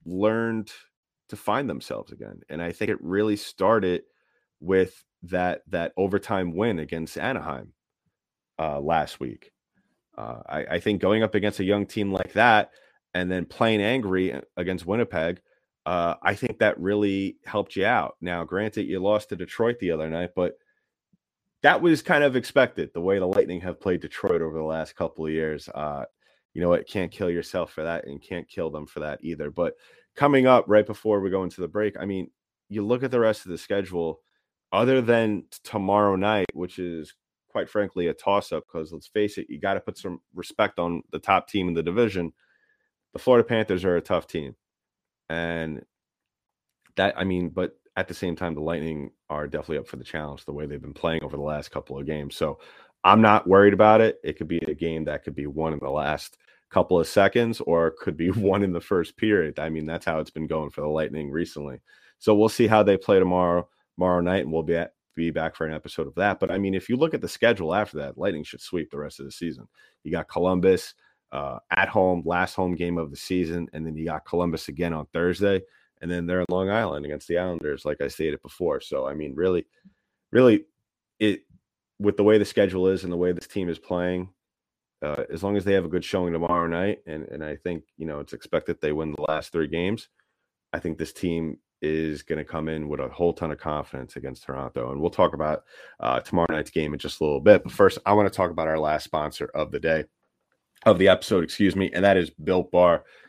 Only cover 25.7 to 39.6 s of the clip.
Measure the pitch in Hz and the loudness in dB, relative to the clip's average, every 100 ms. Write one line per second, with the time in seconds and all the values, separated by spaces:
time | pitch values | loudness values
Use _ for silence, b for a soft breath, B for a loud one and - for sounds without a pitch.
25.7 | - 76 71 - _ _ _ _ - 87 | -8 -8 -8 -10 _ _ _ _ -2 2
26.7 | 87 - 104 85 - 92 87 - 92 82 | 2 0 -6 -6 -4 -4 -4 -4 -6 -6
27.7 | - 80 82 - 71 - 90 - - 80 | -6 -6 -6 -8 -14 -12 -12 -10 -8 -8
28.7 | 76 73 78 76 73 80 78 73 71 82 | -8 -12 -10 -10 -8 -10 -8 -8 -4 -4
29.7 | - b b b - 143 139 127 123 - | -6 b b b 0 2 6 6 6 6
30.7 | 104 107 107 110 104 95 95 90 - 85 | 4 4 -2 0 0 0 -2 -2 -6 -6
31.7 | 104 107 - 98 95 - _ _ _ - | -2 -4 -4 -6 -6 -8 _ _ _ -10
32.7 | 104 104 123 131 123 113 107 95 82 - | -4 -2 0 0 2 2 2 -6 -10 -4
33.7 | 101 90 90 82 78 _ _ _ _ - | -4 -2 -2 -4 -6 _ _ _ _ -2
34.7 | 95 120 131 113 117 110 104 - - - | 2 4 4 4 4 4 0 -6 -18 -6
35.7 | 107 95 101 104 95 101 107 90 - 90 | -2 2 4 4 4 2 2 0 -4 -8
36.7 | - 90 82 76 _ _ _ _ 110 - | -8 -8 -8 -12 _ _ _ _ -6 -4
37.7 | 104 101 - 85 - - 101 - 80 - | -2 -2 -2 -2 -2 0 0 0 -6 -8
38.7 | 82 80 80 - 107 104 - - 73 | -10 -10 -12 -6 -2 -2 -4 -12 -6